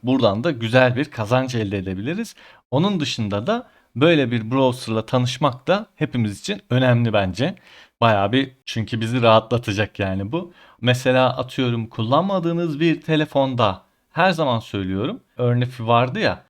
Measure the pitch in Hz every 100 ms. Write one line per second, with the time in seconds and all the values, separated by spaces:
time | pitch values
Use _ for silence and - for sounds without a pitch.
0 | 120 135 110 101 165 120 113 127 127 123
1 | 143 - 104 127 131 120 101 98 95 92
2 | 120 196 226 - - - _ 127 196 190
3 | 135 - 104 101 143 233 - _ _ 117
4 | 160 160 123 117 110 135 131 123 113 110
5 | - 127 123 - 143 123 - 196 226 -
6 | 151 120 107 98 - 208 - 123 127 120
7 | 117 104 95 92 151 185 - - - -
8 | 117 104 101 131 131 - - 117 101 113
9 | 113 123 117 110 - 117 - 101 101 -
10 | 98 95 101 160 180 - - _ 120 123
11 | 131 127 127 - 123 - 123 117 113 -
12 | 113 143 190 190 170 170 170 143 165 151
13 | - 156 151 139 135 123 107 92 _ _
14 | _ 156 190 165 139 113 - 104 92 95
15 | 139 240 _ - 120 120 123 - 113 117
16 | 127 196 147 90